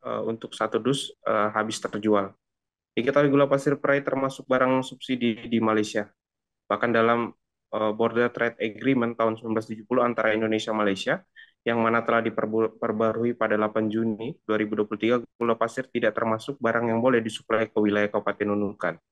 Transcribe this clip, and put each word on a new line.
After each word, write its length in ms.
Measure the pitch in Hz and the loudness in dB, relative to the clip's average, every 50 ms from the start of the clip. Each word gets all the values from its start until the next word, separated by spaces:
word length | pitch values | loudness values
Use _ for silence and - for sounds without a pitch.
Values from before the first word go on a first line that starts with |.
| _ | _
eh, 160 | 127 117 110 | -8 -8 -6
untuk 320 | 107 110 113 113 - 120 - | -6 -6 -6 -8 -10 -14 -6
satu 240 | - 110 110 - 113 | -4 -4 -2 -2 -2
dus, 320 | 110 123 139 139 - - - _ _ | 0 0 -2 -2 -4 -10 -14 _ _
eh, 240 | - 110 107 104 107 | -2 0 0 0 0
habis 320 | 107 110 107 110 110 - | 0 -2 -2 -2 -4 -6
terjual. 480 | - - - 107 104 107 104 101 98 98 - _ _ _ _ _ _ _ _ _ _ _ _ | -8 -6 -8 -2 0 2 2 2 2 -2 -8 _ _ _ _ _ _ _ _ _ _ _ _
Diketahui 320 | - - 131 135 143 143 143 | -2 0 2 4 4 4 6
gula 160 | 135 143 143 | 6 4 4
pasir 320 | 139 139 139 139 151 143 | 4 4 2 2 0 0
Prey 240 | 135 - - 139 143 | 0 2 0 0 2
termasuk 480 | 143 143 135 131 135 135 135 - 135 _ | 0 -2 -2 -2 -2 -4 -4 -6 -4 _
barang 320 | 131 127 131 127 131 131 | 2 2 4 4 2 2
subsidi 720 | 127 - - - - - 131 123 120 120 110 110 - 120 | 0 -4 -10 -16 -6 -6 -4 0 0 0 0 -2 -6 -2
di 80 | 117 113 | 0 2
Malaysia. 480 | 110 110 110 107 107 107 - 113 104 - _ _ _ _ _ _ _ _ _ _ _ _ | 2 4 2 2 0 0 -2 -4 -4 -4 _ _ _ _ _ _ _ _ _ _ _ _
Bahkan 280 | 101 101 - 120 117 | -2 0 0 2 2
dalam, 320 | 113 113 113 117 117 117 104 - _ _ _ _ _ _ _ - | 4 4 4 4 2 0 -4 -6 _ _ _ _ _ _ _ -4
eh, 160 | 107 110 110 | -2 0 0
Border 400 | 107 110 113 113 110 117 120 120 | 0 0 0 0 2 2 0 0
Trade 240 | - - 117 117 117 _ | 0 -2 -2 -2 -2 _
Agreement 600 | 104 113 104 104 - 131 135 127 117 117 120 - | -6 -6 -6 -2 0 0 2 2 2 -2 0 0
tahun 160 | 113 113 110 | 0 0 0
sembilan 160 | 113 - 113 | -2 -4 -4
belas 160 | 110 110 110 - | -2 -2 -2 -4
tujuh 160 | 117 107 113 | -10 -12 -6
puluh 240 | _ 123 127 120 120 | _ 0 2 2 2
antara 240 | 117 113 113 110 | 0 0 0 0
Indonesia 400 | 107 110 113 110 110 110 104 - | 2 2 0 0 0 0 -2 -2
Malaysia, 480 | 110 110 107 101 98 95 - 127 147 185 - _ _ - - - _ _ _ 117 | -2 0 0 0 0 -2 -2 -4 -4 -4 -6 _ _ -20 -20 -20 _ _ _ -2
yang 160 | 117 120 113 | 0 2 2
mana 240 | 113 113 117 113 - | 2 2 2 2 2
telah 160 | 117 117 113 | 0 2 2
diperbu-, 560 | 113 110 - 113 107 107 113 113 110 - - | 0 -2 -2 -4 -2 0 0 0 0 -2 -4
perbarui 560 | - 113 107 107 113 113 110 113 117 120 120 | -4 -4 -2 0 0 0 0 0 -2 -2 -2
pada 240 | - 113 110 107 107 | -2 -2 0 0 0
delapan 320 | 107 107 107 113 110 110 | 0 0 0 0 -2 0
Juni 480 | 104 113 113 113 110 101 110 123 160 _ _ - | 0 -2 -2 -2 -2 -4 -6 -10 -10 _ _ -2
dua 80 | 107 | 0
ribu 240 | 107 107 104 107 107 | 0 0 -2 0 -2
dua 80 | 104 104 | -2 -2
puluh 120 | 113 104 | -2 -2
tiga, 160 | - 110 120 123 117 - _ | 0 0 0 0 -2 -6 _
gula 240 | _ 117 117 113 - | _ 0 0 0 0
pasir 320 | 113 113 - - 131 - | 0 -4 -2 -6 -10 -6
tidak 240 | _ 127 113 110 107 | _ 0 0 0 0
termasuk 400 | - 113 113 110 110 - - 139 - | 0 -2 0 -2 -2 -4 -8 -10 -4
barang 280 | 123 117 113 117 117 117 | -2 0 0 0 0 0
yang 160 | 113 113 117 | 0 2 2
boleh 160 | 131 131 117 | 4 4 2
disuplai 480 | 113 110 104 - - _ 113 107 110 107 | 0 0 -8 -10 -6 _ 0 0 0 0
ke 120 | _ 110 | _ 2
wilayah 280 | 107 104 101 104 104 104 | 2 2 4 2 0 0
Kabupaten 400 | - 110 104 - 101 - 104 104 | -2 -2 -4 -4 -4 -2 -2 0
Nunukan. 480 | 104 104 104 98 107 - - 90 82 85 _ _ | 0 0 -2 -4 -6 -4 -6 -6 -6 -6 _ _